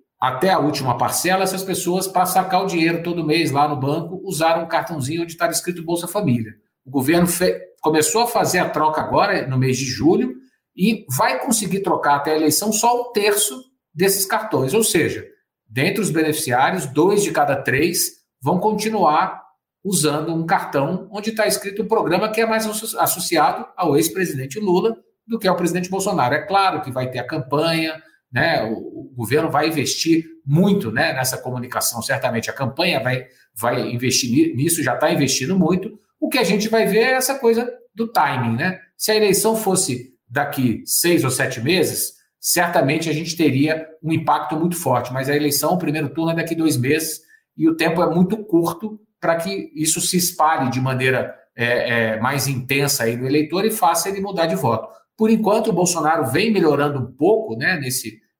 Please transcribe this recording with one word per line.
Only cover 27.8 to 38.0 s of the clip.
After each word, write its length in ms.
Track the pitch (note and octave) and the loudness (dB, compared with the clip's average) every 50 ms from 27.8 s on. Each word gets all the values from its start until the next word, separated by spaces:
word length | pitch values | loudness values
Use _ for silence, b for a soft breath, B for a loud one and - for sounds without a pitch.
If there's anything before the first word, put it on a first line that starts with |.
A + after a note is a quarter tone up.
| D#3+ D#3+ D#3+ D#3+ b b b b b _ B2 | -2 -4 -6 -8 b b b b b _ -2
né? 300 | B2 D#3 E3 D#3 C3+ A2 | 0 2 2 2 0 0
O, 480 | A2+ - - - - - - - - | -2 -4 -6 -8 -12 -14 -14 -16 -12
o 20 | - | -10
governo 360 | A#2+ A2+ G#2+ C3+ D#3 - - | -8 -2 0 0 2 2 2
vai 160 | - D3 D#3 | 0 0 0
investir 580 | D#3+ D#3 D3 A#2 - - - - E3 E3 E3 E3 - - - - | 0 0 0 -2 -2 -2 -2 2 2 2 2 0 -4 -12 -10 -2
muito, 480 | C#3 D3 E3+ G3+ G#3 G3 - - A2 | 2 4 4 6 4 4 2 0 -2
né, 220 | A2 C3+ E3 D#3+ C3+ | -2 0 0 0 0
nessa 240 | C3+ B2+ - C3 | -2 -2 -4 -4
comunicação. 640 | - - - C3 B2 B2 B2+ - A2 - - - A2+ | -6 -6 -8 -8 -8 -6 -6 -4 -4 -4 -4 -4 -4
Certamente 480 | - - C3 A#2 - A#2+ A#2 A2+ - - | -4 -4 -2 -2 0 -2 -2 -2 -4 -4
a 40 | - | -4
campanha 460 | - C3+ A#2 - D#3+ F3+ F#3 D#3 C3 | -4 -4 -4 -2 0 0 0 0 0
vai, 280 | A2+ B2+ C3 C3 C3 b b b b b b | 0 -2 -2 -4 -6 b b b b b b
vai 360 | - A#2+ B2 B2+ A#2+ A2+ A#2 | -4 -2 0 0 0 -2 -4
investir 400 | B2 A#2+ B2+ B2 - - C3+ A#2 | -4 -2 0 0 0 0 0 2
ni-, 240 | A#2 D3+ D#3+ E3 - | 4 4 4 2 2
nisso, 260 | B2 D3 E3+ E3+ - | 0 0 0 0 0
já 140 | C3+ C3 A#2+ | 0 -2 0
tá 160 | - D3+ E3 | 0 0 0
investindo 440 | E3+ C#3 C#3 - - - C3 D#3+ G3 | 2 2 0 0 0 -2 -2 0 2
muito. 440 | F#3+ D#3+ D#3 F#3+ F3+ - A3 - b b b b b | 2 2 2 2 0 -2 -6 -12 b b b b b
O 60 | D#4 | -4
que 100 | - - | -2 0
a 60 | B3 G#3+ | 0 2
gente 240 | F3 G#3+ G3+ G#3+ | 2 2 0 0
vai 180 | A3 A3+ A3+ G3 | 0 2 2 2
ver 140 | E3+ G3 A3 | 2 2 2
é 120 | B3 C4 C4 | 2 2 2
essa 260 | B3+ B3+ - C#4 C4+ | 0 0 -2 -2 0
coisa 320 | B3+ A#3 A3+ A#3 B3 - - - - _ _ | 2 2 2 2 0 -4 -8 -14 -18 _ _
do 160 | G#3 | -6